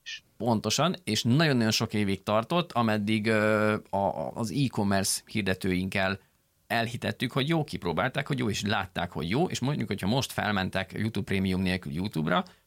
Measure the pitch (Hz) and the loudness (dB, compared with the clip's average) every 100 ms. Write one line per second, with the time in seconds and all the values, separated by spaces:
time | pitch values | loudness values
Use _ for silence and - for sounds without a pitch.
0 | - - - - 117 110 107 120 160 - | -14 -14 -16 -6 0 0 0 0 0 -2
1 | - 107 117 135 160 127 110 104 110 107 | -2 0 4 4 4 4 2 2 0 0
2 | 101 98 - 107 117 175 - 120 113 107 | 0 0 2 0 2 0 0 0 2 2
3 | 104 110 107 107 107 107 107 107 - 98 | 2 2 2 4 4 4 4 0 -2 0
4 | 98 - 65 - 110 98 127 - 98 98 | 0 0 -6 -4 -4 0 0 0 0 2
5 | 95 - - 107 98 92 98 90 95 101 | 0 -4 -4 -2 -2 0 0 0 0 0
6 | 95 95 _ _ _ _ - 117 117 120 | 0 -2 _ _ _ _ -4 -2 -2 -4
7 | 104 107 127 139 135 165 147 - 90 82 | -6 -4 -4 -2 0 0 -2 -4 -2 0
8 | 123 139 143 135 120 - 101 107 95 - | 0 -2 -4 -2 -2 -2 0 -2 -2 -4
9 | 87 80 80 117 180 - 127 147 113 98 | -4 -4 -2 0 0 -2 -2 -2 -4 -2
10 | 95 131 - - 101 101 92 92 95 92 | 0 0 0 -2 0 0 0 -2 -4 -4
11 | 107 101 90 98 95 92 92 92 73 73 | -4 -4 -2 0 2 2 0 0 -2 -4
12 | 101 80 76 180 190 - | -4 -2 0 0 0 -10